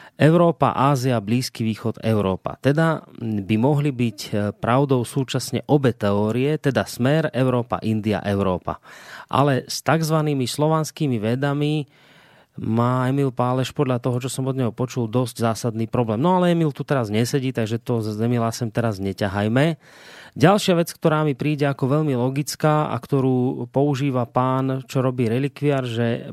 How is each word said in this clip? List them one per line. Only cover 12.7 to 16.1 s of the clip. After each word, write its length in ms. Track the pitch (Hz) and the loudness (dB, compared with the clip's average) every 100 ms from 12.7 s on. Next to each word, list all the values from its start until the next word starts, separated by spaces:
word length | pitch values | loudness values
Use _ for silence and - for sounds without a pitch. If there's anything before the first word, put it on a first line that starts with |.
| 113 120 127 127 | 2 2 2 0
Emil 240 | 139 139 | 0 0
Páleš, 400 | 120 123 127 127 | 0 0 0 -2
podľa 240 | - 135 123 | -2 0 0
toho, 240 | 135 123 | -2 -2
čo 80 | 127 | -4
som 160 | - 131 | -4 -4
od 80 | |
neho 160 | 131 120 | -2 -2
počul, 400 | - 131 127 113 | -2 -6 -4 -2
dosť 320 | 123 123 - | 0 -2 -2
zásadný 480 | 113 110 123 110 113 | -2 -2 -4 -4 -2
problém. 320 | - 113 | 0 0